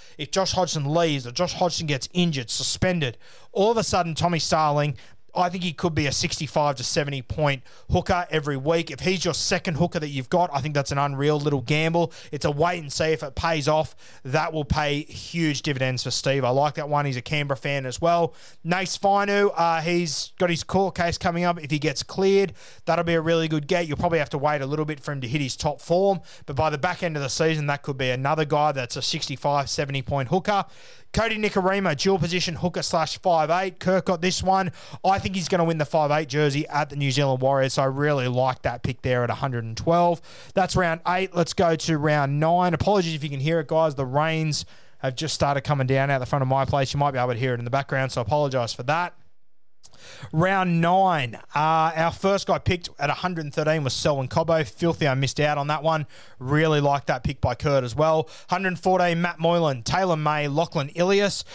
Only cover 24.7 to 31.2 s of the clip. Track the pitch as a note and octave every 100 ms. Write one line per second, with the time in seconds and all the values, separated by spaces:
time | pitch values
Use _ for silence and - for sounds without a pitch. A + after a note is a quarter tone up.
24.7 | D3+ D3+ D3 - C#3+ B2 D3+ C3+ - D3+
25.7 | C#3+ - E3+ G3 F#3 - - - C#3+ D#3
26.7 | D3 F3+ F3 F3 D3+ C3+ - D#3+ D#3 C#3+
27.7 | C#3+ - C3 B2+ B2+ C#3 D#3 D3+ D3+ D3+
28.7 | C3+ A#2+ C#3 - D#3+ - C#3 D3 C#3+ C3+
29.7 | - C#3 C#3 - C#3+ B2+ F3+ G3+ G3+ -
30.7 | - - - - -